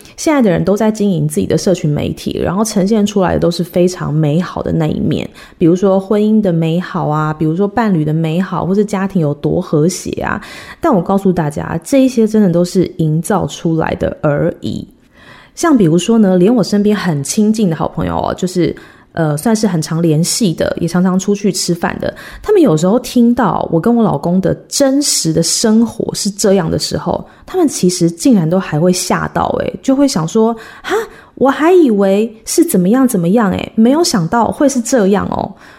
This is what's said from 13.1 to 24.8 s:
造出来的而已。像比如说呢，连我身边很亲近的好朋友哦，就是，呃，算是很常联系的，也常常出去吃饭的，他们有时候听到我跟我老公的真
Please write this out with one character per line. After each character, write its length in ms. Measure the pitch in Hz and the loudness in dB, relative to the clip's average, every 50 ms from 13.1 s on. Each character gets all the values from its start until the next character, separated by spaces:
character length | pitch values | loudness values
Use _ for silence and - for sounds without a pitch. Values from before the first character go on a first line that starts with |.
| 156 165 | 0 0
造 240 | - - 208 170 165 | 0 -2 -2 -2 -2
出 320 | 151 - - - 165 160 160 | -4 -6 -4 -4 -2 -2 0
来 160 | - - - | -2 -2 -4
的 200 | - - - - - | -4 -4 -6 -4 -2
而 340 | - 151 143 151 151 - - - | -2 -2 0 0 -2 -2 -4 -6
已。 260 | - 110 - - - - - _ _ _ _ - - - - - - _ _ | -8 -8 -8 -8 -10 -14 -18 _ _ _ _ -20 -20 -20 -20 -20 -20 _ _
像 200 | - 339 330 285 | -2 0 2 4
比 120 | 226 185 | 4 4
如 100 | 151 160 | 4 2
说 220 | 180 - - 226 233 | 2 2 2 4 4
呢， 180 | 214 185 185 | 4 4 4
连 180 | 180 175 220 254 | 4 4 4 4
我 80 | 233 | 2
身 200 | 170 - 208 202 | 0 0 0 0
边 120 | 202 208 214 | 2 2 0
很 300 | 190 175 180 151 143 139 | 0 0 -2 -2 -2 -4
亲 260 | - - 214 208 214 | -2 0 2 2 2
近 200 | 220 226 208 170 | 2 2 0 0
的 40 | 160 | 0
好 140 | - - - | -2 -4 -4
朋 180 | - 165 - | -4 -6 -4
友 80 | 85 82 | -4 -2
哦， 200 | 78 - - - | -2 -2 -4 -4
就 120 | - 185 | -4 -6
是， 280 | 180 - 180 160 - - - - - - - _ _ | -4 -2 -2 -2 -2 -4 -6 -14 -20 -20 -20 _ _
呃， 240 | - - 160 151 147 | -6 -2 -2 -2 -2
算 180 | 147 - 233 220 | -2 0 0 0
是 120 | 220 220 | 2 0
很 140 | 190 175 160 | 0 0 -2
常 180 | 156 - 160 165 | -2 -2 -2 0
联 220 | 175 165 151 151 | 0 2 2 2
系 320 | 175 - - - 240 175 156 | 0 0 -2 0 0 -2 0
的， 200 | - - - - - | -2 -2 -2 -2 -2
也 60 | 170 | -4
常 160 | 165 - 175 | -2 0 2
常 160 | 185 190 180 190 | 2 2 0 0
出 160 | 190 202 202 | 0 -2 -2
去 160 | 202 214 202 | 0 -2 -2
吃 240 | - - - - 170 | -2 -2 -4 -4 -4
饭 240 | 170 - - - - | -2 -4 -6 -4 -6
的， 140 | - - - - - - - - | -6 -6 -8 -10 -14 -20 -18 -8
他 100 | - - | -2 2
们 100 | 427 381 | 4 4
有 140 | 311 208 156 | 4 4 4
时 100 | 147 170 | 2 2
候 120 | 185 220 254 | 2 2 0
听 340 | 254 - - 247 233 233 240 | -2 0 2 2 4 4 4
到 340 | 269 233 165 - - - - | 2 0 0 0 -2 -2 -2
我 100 | - 165 | -2 0
跟 140 | 165 233 240 | 2 2 2
我 80 | 233 | 2
老 140 | 220 165 143 | 2 0 0
公 240 | 143 - 170 180 190 | -2 -2 0 0 0
的 140 | 185 160 165 - - - | 0 0 -2 -4 -6 -6
真 340 | - - | -2 0